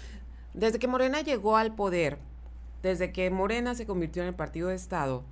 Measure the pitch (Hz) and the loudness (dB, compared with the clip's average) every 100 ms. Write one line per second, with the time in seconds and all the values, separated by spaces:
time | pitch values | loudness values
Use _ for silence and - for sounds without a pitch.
0 | - - - - - - 220 226 247 254 | -14 -14 -14 -14 -10 0 2 2 2 4
1 | 262 294 302 240 208 220 220 220 202 175 | 4 2 2 2 4 4 4 2 2 4
2 | 147 - - - - - - - 185 180 | 2 0 -10 -14 -14 -14 -12 -2 0 2
3 | 180 185 185 185 196 233 247 240 220 180 | 0 0 0 2 2 2 0 -2 -2 -2
4 | 165 180 180 180 151 165 180 185 180 175 | -2 -2 -2 -2 -4 -2 -2 -2 -4 -2
5 | 139 127 135 | 0 -2 -6